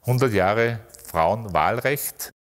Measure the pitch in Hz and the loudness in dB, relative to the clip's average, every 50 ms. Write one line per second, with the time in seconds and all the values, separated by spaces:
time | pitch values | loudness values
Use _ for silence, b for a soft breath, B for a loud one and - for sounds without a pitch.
0 | _ - 123 127 127 131 107 98 90 95 104 113 117 117 117 110 110 - - - | _ 0 0 2 2 2 2 2 2 2 2 2 2 0 0 -6 -12 -16 -20 -20
1 | - - - 85 80 82 101 113 113 104 85 76 78 87 107 117 - 131 143 143 | -20 -6 -2 0 2 2 0 -2 -4 -4 0 0 2 2 0 0 -2 -2 -2 -2
2 | - - - - - - _ _ | -6 -10 -10 -10 -14 -16 _ _